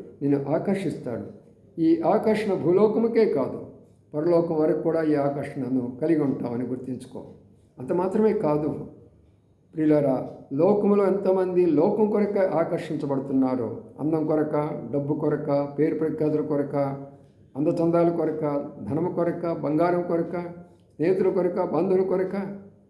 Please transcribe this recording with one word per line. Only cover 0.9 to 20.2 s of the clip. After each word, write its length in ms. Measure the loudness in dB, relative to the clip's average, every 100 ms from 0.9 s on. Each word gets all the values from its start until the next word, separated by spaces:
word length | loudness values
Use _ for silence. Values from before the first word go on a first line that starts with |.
| -6 -8 -8 -10 -16 -20 -20 -12 0
ఈ 200 | 2 4
ఆకర్షణ 520 | 4 2 2 0 0
భూలోకముకే 720 | 0 2 4 4 2 2 2 2
కాదు, 400 | 0 -2 -6 -12 -20 -20 _ _
పరలోకం 420 | -4 2 2 2 2
వరకు 260 | 2 2
కూడా 220 | 0 0
ఈ 120 | 2 2
ఆకర్షణను 840 | 0 -2 -6 -6 -2 -2 -2 -2
కలిగి 200 | 0 2
ఉంటామని 420 | 2 -2 -4 -4
గుర్తించుకో. 600 | -4 -6 -8 -10 -10 -14 -16 -20 -20 -20 _ -12
అంత 140 | -4
మాత్రమే 400 | -2 0 2 2
కాదు 540 | 2 0 0 -2 -6 -10 -16 -20 _ _ _ _ _ _
ప్రియులారా, 580 | 0 4 4 4 0 -4 -12 -6
లోకములో 540 | 2 4 4 4 4 4
ఎంతమంది 580 | 2 2 2 2 2 4
లోకం 460 | 4 4 4 2
కొరక 260 | 2 2 2
ఆకర్షించబడుతున్నారు? 1500 | 2 0 0 -4 -4 -4 -2 -2 0 0 2 0 -4 -8 -12 -6
అందం 260 | -2 0 2
కొరక, 560 | 0 0 -2 -2 -6 -4
డబ్బు 220 | -4 -2
కొరక, 560 | -2 -2 -2 0 -2 0 0
పేరు 160 | 0 0
ప్రఖ్యాతుల 460 | -2 0 0 0
కొరక, 340 | 0 -2 -2 -2 -2 -4 -12 -18 -20 _ -12 -4
అందచందాల 520 | 0 2 2 4 2
కొరక, 640 | 2 -2 -2 -2 -4 -6 -10
ధనము 300 | -4 -2 -2
కొరక, 380 | -2 -2 -2 -4
బంగారం 500 | -4 -2 0 2 0
కొరక, 400 | 0 -2